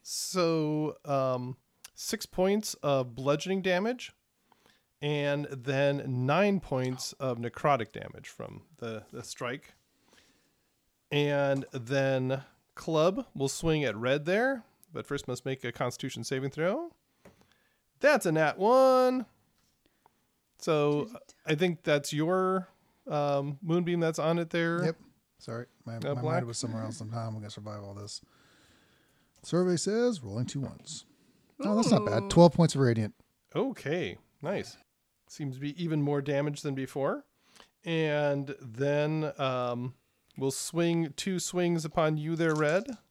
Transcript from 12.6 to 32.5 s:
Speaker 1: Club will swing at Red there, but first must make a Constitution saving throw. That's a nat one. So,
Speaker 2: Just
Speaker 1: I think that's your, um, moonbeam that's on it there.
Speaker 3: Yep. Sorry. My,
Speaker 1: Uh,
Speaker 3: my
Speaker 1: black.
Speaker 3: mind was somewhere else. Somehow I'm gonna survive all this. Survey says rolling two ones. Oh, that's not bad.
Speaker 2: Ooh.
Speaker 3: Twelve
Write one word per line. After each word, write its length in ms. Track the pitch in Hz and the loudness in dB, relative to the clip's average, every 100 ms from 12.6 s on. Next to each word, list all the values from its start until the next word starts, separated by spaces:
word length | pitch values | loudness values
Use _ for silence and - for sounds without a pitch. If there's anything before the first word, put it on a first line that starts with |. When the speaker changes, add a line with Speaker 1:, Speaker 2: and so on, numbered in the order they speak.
| _ | _
Speaker 1:
Club 520 | - - 160 165 214 240 | -10 -2 2 4 2 -8
will 140 | - 135 | -4 -4
swing 360 | - 165 156 | 0 0 2
at 120 | 135 104 | 0 -2
Red 280 | 120 143 | 0 0
there, 400 | 151 196 254 269 - _ _ | 2 0 0 -2 -8 _ _
but 140 | 156 - | -10 -6
first 220 | 143 - | -6 -4
must 160 | 123 | -6
make 180 | 135 127 | -6 -6
a 60 | 120 | -6
Constitution 520 | - 123 - 135 123 | -4 -4 -4 -8 -8
saving 260 | 117 131 135 | -4 -2 -4
throw. 400 | 147 170 254 339 _ _ _ - _ _ _ _ _ _ _ | -2 -2 -2 -6 _ _ _ -20 _ _ _ _ _ _ _
That's 260 | - - 180 | 4 4 4
a 60 | |
nat 260 | 156 151 - | 2 2 2
one. 680 | 202 254 262 254 254 254 233 _ _ _ _ _ _ _ _ _ _ _ _ _ | 4 6 6 6 4 0 -6 _ _ _ _ _ _ _ _ _ _ _ _ _
So, 460 | - 151 147 147 214 | 0 2 2 0 -4
Speaker 2:
Just 220 | 247 - _ - | -10 -20 _ -4
Speaker 1:
I 80 | |
think 300 | 151 180 165 | 2 2 0
that's 280 | - 147 - | 0 0 2
your, 540 | 147 160 185 185 190 180 _ _ _ - | -2 2 2 2 0 -4 _ _ _ -4
um, 500 | 151 143 139 139 139 | 0 2 0 -2 -6
moonbeam 380 | 165 170 175 175 | 0 0 2 2
that's 180 | 165 165 | 2 2
on 200 | 160 170 | 0 0
it 100 | 165 | 0
there. 340 | 170 170 170 | 0 0 2
Speaker 3:
Yep. 120 | 165 165 - _ _ _ | 0 -2 -14 _ _ _
Sorry. 280 | - 117 123 _ | -10 -10 -10 _
My, 120 | - 117 | -12 -6
Speaker 1:
Uh, 40 | |
Speaker 3:
my 120 | 143 | -4
Speaker 1:
black. 100 | 135 | -2
Speaker 3:
mind 220 | - 127 120 | 0 -2 -2
was 120 | 113 | -6
somewhere 240 | 123 110 | -6 -4
else. 140 | 110 110 | -6 -8
Somehow 320 | 107 113 113 | -8 -6 -6
I'm 60 | |
gonna 140 | 110 104 | -8 -10
survive 320 | 107 104 104 | -12 -12 -12
all 100 | 101 | -12
this. 260 | 101 101 - - _ _ _ _ _ _ _ _ _ _ _ | -12 -12 -14 -16 _ _ _ _ _ _ _ _ _ _ _
Survey 320 | - 170 185 175 | -2 2 2 2
says 440 | 190 220 247 196 | 2 2 2 0
rolling 260 | 113 104 120 | -4 -4 -2
two 120 | 143 | -4
ones. 460 | 123 - - 160 - _ _ _ _ - | -6 -10 -14 -16 -16 _ _ _ _ -6
Oh, 160 | 285 208 | 0 2
that's 160 | 233 | 6
not 120 | 220 | 4
bad. 200 | 208 - | 4 0
Speaker 2:
Ooh. 40 | - | 4
Speaker 3:
Twelve 240 | 165 170 | 8 8